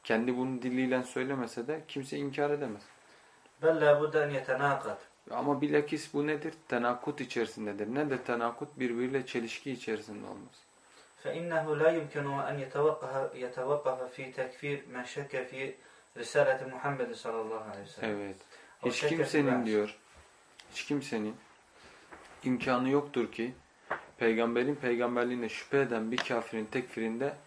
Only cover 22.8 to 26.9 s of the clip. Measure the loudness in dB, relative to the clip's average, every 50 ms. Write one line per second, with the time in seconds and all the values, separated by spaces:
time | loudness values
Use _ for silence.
22.8 | 4 4 4 4 2 2 0 0 0 0 -2 -4 -4 -4 -4 -10 -20 _ _ _
23.8 | -8 -8 -8 -8 -8 -18 -4 2 4 4 4 4 2 4 4 2 2 2 0 0
24.8 | 0 0 2 2 2 2 2 2 2 2 0 -2 -2 -4 -6 -8 -6 2 2 2
25.8 | 4 4 2 0 0 0 0 -2 0 0 0 -2 -2 -2 -4 -4 -4 -2 -2 -4
26.8 | -4 -2